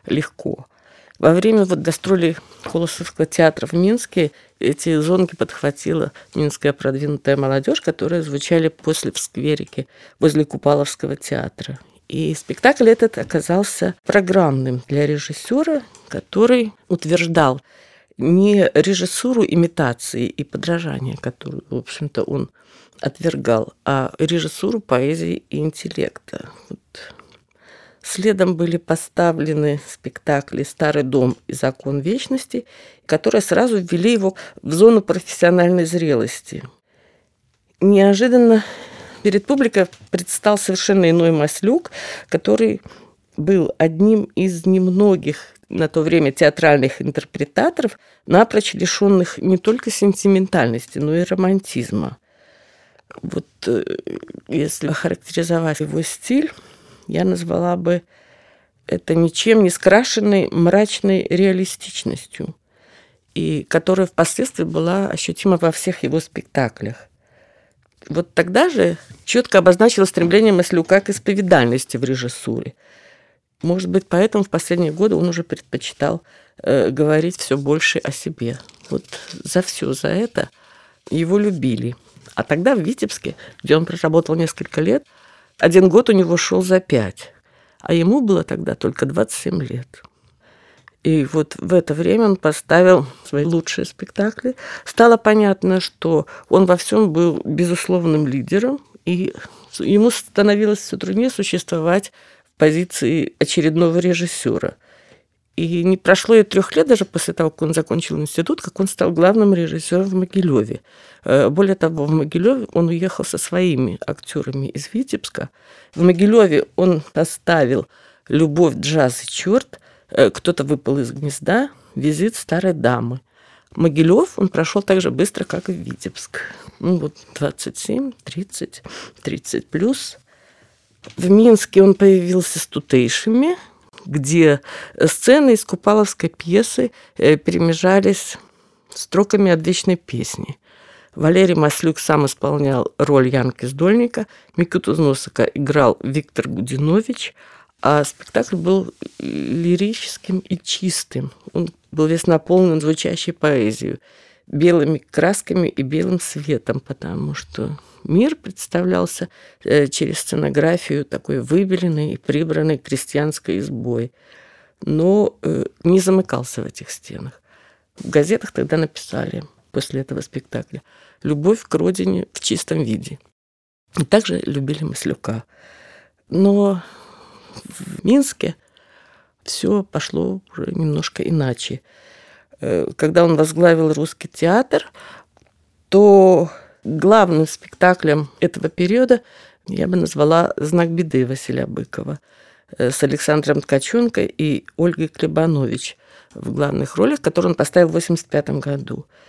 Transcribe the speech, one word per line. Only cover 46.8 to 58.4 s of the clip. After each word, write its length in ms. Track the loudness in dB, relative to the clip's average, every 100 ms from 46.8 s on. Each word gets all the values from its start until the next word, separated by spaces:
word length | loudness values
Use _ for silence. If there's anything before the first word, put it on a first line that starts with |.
| 2 -2
интерпретаторов, 960 | -6 -6 -8 -8 -4 0 0 0 -4 -6 _ _ 2
напрочь 460 | 4 4 2 -2
лишенных 640 | -4 -4 0 4 4 2 -2
не 200 | 0 0
только 320 | 0 -2 -4
сентиментальности, 1120 | 0 0 2 2 2 2 0 0 -2 -8 -6
но 160 | -2 -2
и 80 |
романтизма. 920 | -2 0 0 0 -2 -8 -6 -6 -6 -10 _ _ _ _ _ _ _ _ _ -16
Вот, 260 | -12 -10 -12 _ -4
э, 180 | -4 -4 -8 -10 -14 -14 -18 -8
если 380 | -4 -4 -4 -6
охарактеризовать 920 | -4 -4 -6 -6 -6 -2 -2 -2 -4
его 220 | -4 -6
стиль, 500 | -6 -8 -2 -2 -2 -8 -20 _ _ _ -6
я 160 | -2
назвала 520 | 0 -2 -2 -2 0 -2
бы 280 | -2 -2 -4 _ _ _